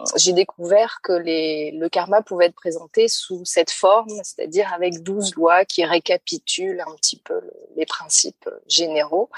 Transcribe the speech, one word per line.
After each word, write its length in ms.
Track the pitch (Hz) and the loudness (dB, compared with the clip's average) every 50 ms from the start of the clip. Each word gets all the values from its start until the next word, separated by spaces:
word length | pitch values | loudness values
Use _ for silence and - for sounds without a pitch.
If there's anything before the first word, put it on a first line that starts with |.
| 57 - - - | -6 -2 0 2
j'ai 160 | - 185 180 | 2 4 4
découvert 640 | 180 190 - - - 175 175 196 208 226 226 - - - | 2 2 0 -2 -8 -2 2 4 4 4 2 0 -6 -4
que 100 | - 180 | -2 -2
les, 580 | 175 170 165 160 160 160 156 156 151 151 151 | -2 0 -2 -2 -2 -2 -2 -2 -4 -4 -6
le 160 | 151 160 160 170 | -6 -4 -4 -2
karma 340 | - 190 175 185 202 220 | -2 -2 0 2 2 2
pouvait 260 | 214 - 190 175 175 175 | 2 0 2 2 2 2
être 80 | - | 2
présenté 520 | _ - 180 160 165 165 156 - 220 226 226 | _ -6 -6 -6 -6 -8 -2 2 2 2 4
sous 380 | - - - - 185 175 180 | 2 -2 -6 -6 -8 -8 -8
cette 260 | - - 175 165 - | -2 0 0 0 0
forme, 380 | - - - 190 202 226 226 220 214 208 180 | 0 2 4 6 6 6 4 0 -6 -12 -12
c'est-à-dire 500 | - - - - 156 160 196 202 190 180 | -12 -10 -8 -8 -2 0 0 0 0 -2
avec 300 | 170 180 180 170 165 165 | -2 -2 -2 -2 -4 -6
douze 320 | 190 196 208 202 190 - | -6 -4 -4 -4 -4 -2
lois 280 | 156 165 165 175 180 196 | 2 4 4 6 4 4
qui 220 | - - - 170 | 2 0 -2 0
récapitulent 960 | 160 175 170 - - 180 180 - - 170 156 - - - 175 185 190 185 175 170 | 2 0 0 0 0 -2 -2 -2 -6 -10 -8 -6 -6 -6 -4 -4 -4 -6 -6 -8
un 100 | 156 156 | -10 -6
petit 220 | - - - - - | -2 -2 -2 -2 -4
peu 160 | - - - | -8 -8 -6
le, 180 | - - - - - - - - 156 | -6 -6 -10 -14 -20 -20 -10 -6 -4
les 80 | 160 | -4
principes 640 | - - - 151 156 - - - - - _ - - - - - - | -4 -4 -8 -6 0 0 2 0 0 -4 _ -12 -12 -12 -10 -4 -2
généraux 640 | - - 170 160 156 151 151 151 160 185 240 - - | 0 0 0 0 0 -2 0 0 0 0 -2 -2 -6